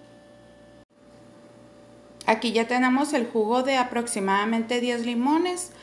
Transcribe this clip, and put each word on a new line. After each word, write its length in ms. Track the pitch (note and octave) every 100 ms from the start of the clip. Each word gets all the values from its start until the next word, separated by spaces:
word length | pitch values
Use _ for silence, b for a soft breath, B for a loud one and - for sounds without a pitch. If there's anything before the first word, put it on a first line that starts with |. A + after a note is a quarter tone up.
| - - - - - - - - - _ - - - - - - - - - - - - -
Aquí 240 | A3 A#3
ya 160 | G#3+ A3+
tenemos 460 | B3 B3+ C4 D4
el 120 | D4 A#3
jugo 380 | A3+ G#3+ B3
de 140 | C4 C4
aproximadamente 1000 | B3 A#3+ A#3 G#3+ F#3+ G3 G#3+ A3+ A3+ B3
diez 240 | B3 A#3+
limones 680 | A#3 A#3+ C4 D#4+ F4+ F4+ - B